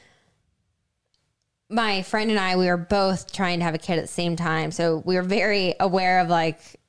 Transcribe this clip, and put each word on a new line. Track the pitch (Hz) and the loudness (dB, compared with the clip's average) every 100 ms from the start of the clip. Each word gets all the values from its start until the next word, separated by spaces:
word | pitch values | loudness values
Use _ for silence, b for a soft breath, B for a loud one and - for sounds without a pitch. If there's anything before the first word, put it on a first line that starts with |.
| b b b b b _ _ _ _ _ _ _ _ _ _ _ - | b b b b b _ _ _ _ _ _ _ _ _ _ _ -6
my | 220 214 196 | -2 0 -2
friend | 190 214 220 | -2 -2 0
and | 208 | 0
I, | 185 185 | 2 2
we | 180 | 2
were | 175 | 0
both | 170 202 190 185 - | 0 0 2 -2 -6
trying | - 180 175 | -4 -2 0
to | 170 | -2
have | 160 | -2
a | |
kid | - 165 | -2 -4
at | |
the | - | -2
same | - 175 170 | -4 -2 -2
time. | 170 160 156 | -2 -2 -4
So | 156 170 160 175 | 0 0 0 0
we | 185 | 0
were | |
very | 180 202 202 202 180 - | 0 0 2 2 0 0
aware | 190 190 185 185 | 0 2 2 2
of, | 170 | 4
like, | 170 165 156 - - | 2 0 -4 -16 -20